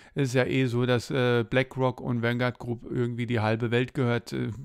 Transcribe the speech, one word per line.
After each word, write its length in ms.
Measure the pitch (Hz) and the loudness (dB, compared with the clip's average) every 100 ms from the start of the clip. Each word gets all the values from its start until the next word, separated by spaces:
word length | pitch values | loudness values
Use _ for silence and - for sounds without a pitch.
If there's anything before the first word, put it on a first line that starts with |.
| - - | -10 -4
Ist 180 | 135 | 0
ja 100 | 127 | 2
eh 220 | 123 131 131 | 2 2 2
so, 200 | 120 123 | 2 2
dass, 240 | 120 - | 0 0
äh, 340 | 143 123 120 113 | 0 2 2 2
BlackRock 520 | 127 131 131 131 123 | 0 0 0 -2 -2
und 200 | 139 120 | -4 -2
Vanguard 380 | 113 120 123 117 | 0 0 -2 -4
Group 240 | 120 120 | -6 -6
irgendwie 420 | - 127 120 120 117 | -4 -2 -2 -2 -2
die 140 | 117 | 2
halbe 320 | 107 113 120 | 2 2 2
Welt 220 | 120 127 | 0 0
gehört, 400 | - 123 120 - | 0 0 0 -2
äh, 180 | 139 123 104 | -4 -4 -6